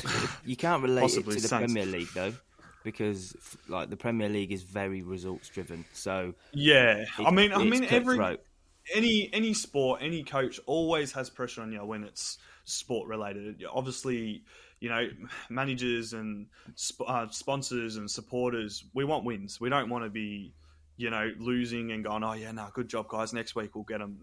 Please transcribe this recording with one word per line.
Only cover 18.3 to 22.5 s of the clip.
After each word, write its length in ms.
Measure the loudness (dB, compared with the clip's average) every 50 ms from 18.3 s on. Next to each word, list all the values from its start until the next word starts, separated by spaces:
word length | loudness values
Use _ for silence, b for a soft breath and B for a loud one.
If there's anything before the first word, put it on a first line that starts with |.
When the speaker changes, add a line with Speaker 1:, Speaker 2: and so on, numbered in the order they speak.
| -2 0 0 0 0 -2 -4 -4 -8 -12 -12 -6 -2
Speaker 3:
we 100 | -2 0
want 200 | 0 0 0 -2
wins. 360 | -2 -4 -4 -6 -10 -8 -4
We 80 | -2 0
don't 200 | 2 2 0 0
wanna 220 | -2 -4 -4 -4
be, 440 | -4 -6 -6 -6 -6 -8 -10 -14 b b b b b b b _ _
you 140 | -4 -4 -2
know, 200 | 0 0 -2 -2 -4 -4
losing 540 | -2 0 0 2 0 0 -2 -4 -4 -4
and 100 | -4 -4 -4
going, 200 | -2 -2 -2 -2
"Oh, 80 | -2
yeah, 180 | -4 -6 -8 -10